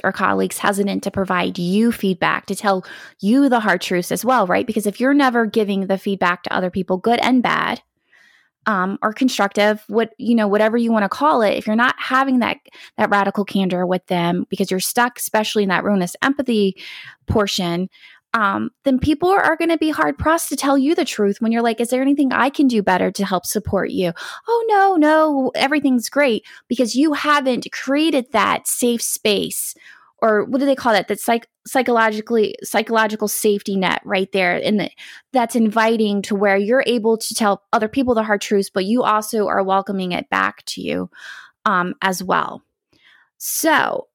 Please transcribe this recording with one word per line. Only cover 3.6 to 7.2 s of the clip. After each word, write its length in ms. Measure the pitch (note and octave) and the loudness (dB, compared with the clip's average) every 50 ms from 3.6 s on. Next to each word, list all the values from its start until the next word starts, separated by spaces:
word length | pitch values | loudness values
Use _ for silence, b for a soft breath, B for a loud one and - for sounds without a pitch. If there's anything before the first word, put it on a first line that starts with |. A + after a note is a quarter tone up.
hard 200 | G#3+ G3+ F3 F#3+ | 2 0 0 0
truths 320 | - - F#3 F3 F3+ - - | 0 -2 -2 -2 -2 -2 -4
as 140 | F3+ - | -4 0
well, 200 | A#3+ C4 A#3+ G3 | 0 2 2 2
right? 200 | F3+ F3+ G3 - | 2 0 0 0
Because 200 | - G#3+ A3 G3 | -2 -4 -2 -2
if 140 | G#3 G3 - | -2 -4 0
you're 140 | A#3+ C4+ C#4+ | 0 2 4
never 320 | C#4+ C#4 B3+ A#3 A#3+ A3+ | 4 4 4 2 2 0
giving 400 | G#3 - A3+ G#3+ G3 G3+ G3 F#3+ | 2 0 0 0 0 0 -2 0
the 100 | G3 G3 | -2 -2
feedback 460 | F#3+ - G#3 G3 F#3+ F#3+ F3 F3+ - - | -2 -2 -4 -2 0 0 0 0 -2 -6
to 100 | - - | -6 -4
other 160 | F#3+ F#3 F3+ | -2 -4 -2
people, 280 | - G3 F3+ - F#3 F#3 | -4 -4 -2 -2 -4 -2
good 200 | - A3+ A#3+ - | 0 0 0 2